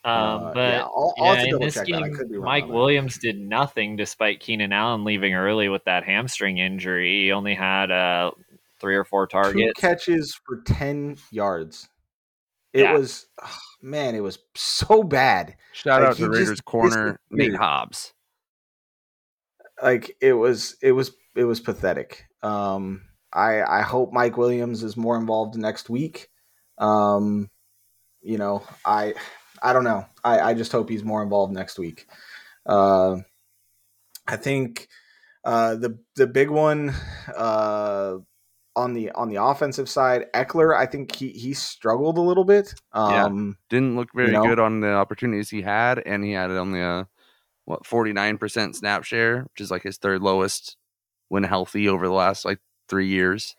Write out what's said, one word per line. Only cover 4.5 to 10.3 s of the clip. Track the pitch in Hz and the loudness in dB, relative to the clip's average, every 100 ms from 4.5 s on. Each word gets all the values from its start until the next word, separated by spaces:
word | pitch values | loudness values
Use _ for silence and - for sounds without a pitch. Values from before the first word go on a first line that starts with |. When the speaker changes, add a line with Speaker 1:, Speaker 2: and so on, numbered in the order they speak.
| 110 101 | -4 0
Speaker 2:
Allen | 101 117 113 | 0 0 -2
leaving | 104 104 98 | 0 0 0
early | 92 95 107 101 | 2 0 2 0
with | 98 | -2
that | - 90 | 0 -2
hamstring | 95 98 127 - 98 92 | 0 -2 -2 -4 -4 -2
injury. | 92 95 92 90 90 98 | -2 -4 -4 -2 0 0
He | 95 | 0
only | 98 101 | 0 -2
had, | 95 95 95 95 | -2 0 0 0
uh, | 90 90 87 87 - _ _ _ _ | 0 0 0 -2 -6 _ _ _ _
three | 98 98 | -2 -2
or | |
four | 98 98 95 | 0 -2 0
Speaker 1:
Two | |
Speaker 2:
targets. | 98 98 98 113 - | 0 2 2 0 2
Speaker 1:
catches | 180 175 - 170 147 | 0 0 0 -2 -2